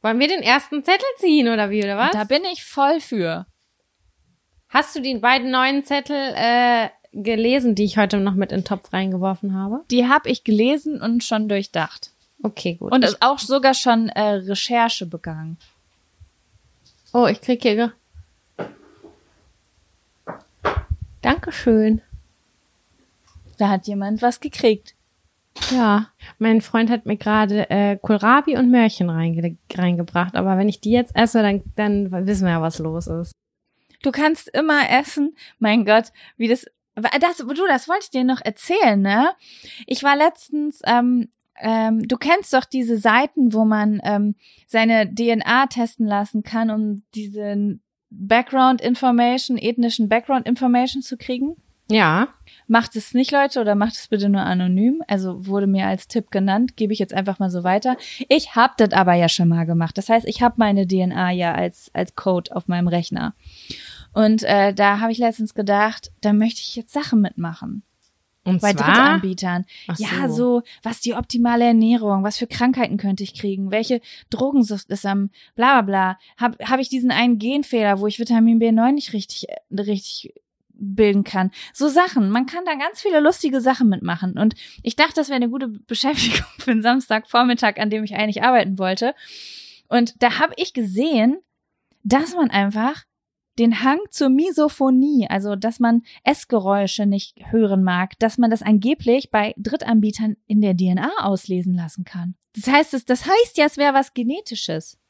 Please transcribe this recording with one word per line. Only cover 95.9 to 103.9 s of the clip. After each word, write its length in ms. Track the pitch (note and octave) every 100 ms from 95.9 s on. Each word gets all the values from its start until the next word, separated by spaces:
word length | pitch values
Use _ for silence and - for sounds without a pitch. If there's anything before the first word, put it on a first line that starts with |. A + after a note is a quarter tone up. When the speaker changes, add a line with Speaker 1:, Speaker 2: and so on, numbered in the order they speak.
| A#3 - -
Speaker 2:
Essgeräusche 840 | - D4 - A3+ F#3+ G3+ G3 - G3+
nicht 300 | G3 - _ -
hören 320 | A3 G#3+ G3
mag, 340 | F#3 F3+ F#3 -
dass 220 | A3+ A3
man 100 | A#3
das 140 | A3
angeblich 640 | - G#3+ A3+ D#4 - B3+ -
bei 240 | G#3+ G#3 -
Drittanbietern 800 | G#3 - - A3 G#3+ G#3 A3 G#3 _
in 120 | G#3
der 140 | G#3
D 140 | F#3 F#3
N 100 | F3+
A 140 | C4 G4+
auslesen 540 | G3 F#3+ - F#3 F3+ F3+
lassen 280 | E3 -
kann. 300 | F3+ F3+ F3 - _ A3+
Das 100 | A3
heißt, 280 | C#4+ D#4 C4
es, 100 | -
das 200 | B3 C#4+
heißt 300 | G4+ A#4+ -
ja, 60 | D4
es 120 | C#4
wäre 160 | C#4+